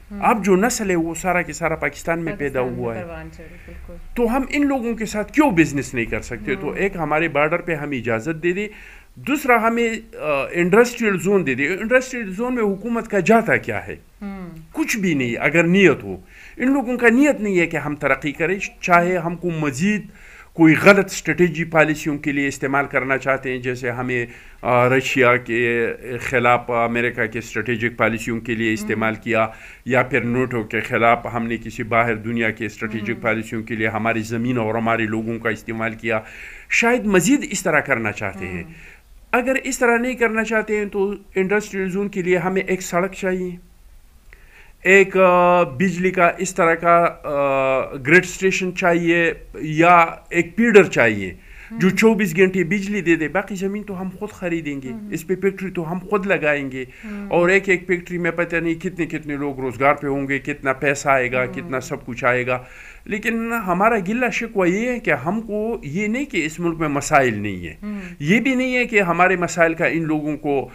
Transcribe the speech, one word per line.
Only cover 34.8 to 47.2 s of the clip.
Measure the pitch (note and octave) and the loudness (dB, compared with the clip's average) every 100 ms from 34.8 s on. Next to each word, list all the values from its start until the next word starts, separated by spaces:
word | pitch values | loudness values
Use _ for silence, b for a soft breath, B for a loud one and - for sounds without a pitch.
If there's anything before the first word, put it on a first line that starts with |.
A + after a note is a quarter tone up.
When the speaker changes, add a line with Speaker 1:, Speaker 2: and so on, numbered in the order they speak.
| A2+ A2+ G#2+ | 0 0 0
Speaker 2:
लोगों | A2 A2+ A2+ | -2 -4 -4
का | A2+ | -4
इस्तेमाल | A2 - A2+ A2+ | -6 -8 -6 -6
किया। | A2 A#2 A2 - B B B B | -4 -4 -4 -4 B B B B
शायद | - A#3 A#3+ G#3 | 0 2 2 4
मज़ीद | F#3 E3+ C#4 | 4 4 2
इस | - F#3+ | 0 -6
तरह | F3+ D3+ | 0 0
करना | C3+ A#2+ G#2+ | 0 -2 -2
चाहते | G#2 G2+ F#2+ F#2 | -4 -8 -8 -8
हैं। | F2+ | -8
Speaker 1:
हम्म। | D#2+ D#2+ B B - - - | -10 -16 B B -20 -20 -4
Speaker 2:
अगर | A#3+ B3 C4 | -2 0 -2
इस | C4 - | -4 0
तरह | A#3+ A#3 | 2 2
नहीं | B3 | 0
करना | B3 A3+ A3 | 0 0 0
चाहते | A3 A3 G#3+ G#3 | -2 -2 0 -2
हैं | G3+ | -2
तो | G3+ G3 G3+ - F#3+ | -2 -2 -4 -6 -2
इंडस्ट्रियल | F#3+ G#3 G#3 G3 F#3+ | 0 0 -2 -4 -2
जोन | F#3+ G3+ | -2 -4
के | G3+ | -2
लिए | F3+ F3+ | 0 2
हमें | F3+ F#3+ | 2 -2
एक | - F#3 | -2 -4
सड़क | - F3 F#3+ | -2 -2 -2
चाहिए, | F#3+ F#3+ F#3 F#3 F3 - - - - - - - b b b b b E3+ | -4 -4 -2 -6 -10 -18 -20 -20 -20 -20 -20 -20 b b b b b 6
एक, | G3 F#3+ F#3+ | 6 6 6
अ, | F#3 F3+ F3 F3 E3+ B2 | 6 6 6 4 2 0
बिजली | F#3+ E3+ F#3 | -2 0 0
का | F#3 E3+ - | 4 2 2
इस | F#3 - | -4 2
तरह | E3 | 2
का, | E3 E3+ E3+ E3+ | 4 4 6 4
अ, | - | 0